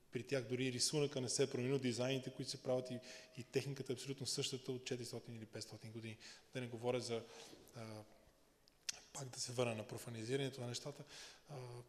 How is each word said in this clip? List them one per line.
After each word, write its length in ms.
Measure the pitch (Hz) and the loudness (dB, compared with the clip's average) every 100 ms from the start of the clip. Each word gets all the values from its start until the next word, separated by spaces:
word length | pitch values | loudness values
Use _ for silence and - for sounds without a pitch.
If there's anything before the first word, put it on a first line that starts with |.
| - | -4
при 100 | 120 | -4
тях 220 | 110 135 | 2 2
дори 280 | 117 123 131 | 4 2 4
рисунъка 480 | 120 - 156 143 131 | 4 4 6 4 4
не 80 | 123 | 2
се 140 | - | 6
е 80 | 131 | 6
променил, 280 | 123 123 139 | 4 4 4
дизайните, 520 | 123 113 127 135 127 | 4 4 4 2 0
които 200 | - 131 | -4 -4
се 120 | 135 | -2
правят 280 | 135 127 127 | 2 2 2
и, 100 | 120 - - - - | -4 -6 -12 -12 -12
и 60 | |
техниката 500 | - 135 135 139 131 | -2 0 2 0 -2
е 20 | |
абсолютно 320 | 123 139 135 123 | -2 -2 -2 0
същата 460 | - 131 127 - | 0 0 0 -2
от 120 | 127 | -4
четиристотин 500 | - 123 117 117 123 | -2 -2 -2 -6 -6
или 120 | 117 110 | -8 -8
петстотин 460 | 110 - 107 113 | -8 -8 -10 -10
години. 240 | 113 113 107 - - - | -8 -8 -8 -12 -18 -8
Да 60 | 131 | -4
не 60 | 123 | -4
говоря 340 | 120 123 127 | 0 2 4
за, 220 | 110 117 113 - - - - 120 | 2 -2 -2 -12 -14 -16 -14 -10
а, 260 | 110 107 - - - - _ _ _ _ - - - | -8 -10 -12 -18 -20 -20 _ _ _ _ -6 -6 -8
пак 160 | - 131 | -8 -6
да 120 | 120 | -4
се 120 | - | -2
върна 220 | 117 120 | 4 4
на 140 | 110 107 | 2 -4
профанизирането 720 | 113 - 113 110 135 135 127 | -6 -6 -6 0 2 0 -2
на 60 | 120 | -4
нещата. 380 | 117 147 139 - - - - - | -4 -6 -8 -12 -14 -14 -16 -12
А, 80 | 143 123 120 | -10 -10 -10